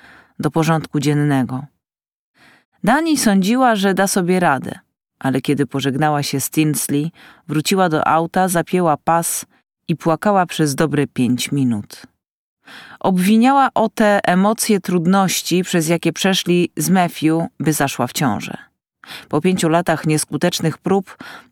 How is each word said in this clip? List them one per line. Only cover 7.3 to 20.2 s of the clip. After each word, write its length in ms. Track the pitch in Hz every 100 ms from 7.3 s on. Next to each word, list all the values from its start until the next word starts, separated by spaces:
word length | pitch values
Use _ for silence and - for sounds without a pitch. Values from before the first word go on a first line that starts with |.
| - -
wróciła 400 | 151 - 190 180
do 180 | 156 -
auta, 420 | 156 165 185 185
zapięła 480 | 175 - 185 170 143
pas 500 | - 165 - - - _ _ _ -
i 80 | 160
płakała 500 | 165 156 208 196 175
przez 280 | - 151
dobre 320 | 135 156 147 135
pięć 460 | - 120 123 -
minut. 500 | 143 127 107 - - - _ _ _ _ _ - - - -
Obwiniała 680 | 190 185 185 220 254 277 254
o 140 | - 220
te 320 | - 208 202
emocje 560 | - 180 202 226 - 196
trudności, 840 | - 180 165 196 185 - - 175
przez 260 | 180 175 156
jakie 240 | 170 165
przeszli 580 | - 190 190 170 175 175 -
z 140 | 156
Matthew, 580 | 185 175 - 156 165 165 -
by 120 | 147
zaszła 340 | 151 139 - 123
w 60 |
ciążę. 440 | - 135 101 - - - _ _ _ - - -
Po 120 | 151
pięciu 280 | 180 185 165
latach 380 | 170 175 156 156
nieskutecznych 720 | 151